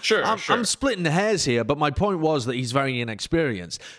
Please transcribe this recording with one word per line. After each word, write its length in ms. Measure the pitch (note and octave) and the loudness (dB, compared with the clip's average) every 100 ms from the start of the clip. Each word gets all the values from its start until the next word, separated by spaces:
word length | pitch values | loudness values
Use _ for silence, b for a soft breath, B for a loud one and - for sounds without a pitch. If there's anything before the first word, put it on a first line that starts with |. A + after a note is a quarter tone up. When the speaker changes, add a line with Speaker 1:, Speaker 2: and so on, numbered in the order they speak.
Speaker 1:
Sure, 200 | - G#3+ F#3+ | 0 2 2
Speaker 2:
I'm, 120 | G#3+ | -2
Speaker 1:
sure. 160 | - | 0
Speaker 2:
I'm 120 | A3+ A3+ | 0 0
splitting 400 | - C4+ G3 E3 | 0 0 0 0
hairs 400 | E3 G#3 F#3+ C#3 | 2 2 2 2
here, 180 | A#2 | 2
but 140 | A2+ D3 | 2 0
my 120 | D3 | 0
point 300 | C3 G3+ F3+ | 2 0 2
was 240 | D#3 D3+ | 2 2
that 120 | A#2 B2 | 0 -4
he's 180 | B2 | -2
very 260 | C3+ C3+ B2 | 0 0 -2
inexperienced. 800 | A#2 G#2 - E3 D3 G2+ F2 - B | -4 -6 -2 0 0 -2 -8 -14 B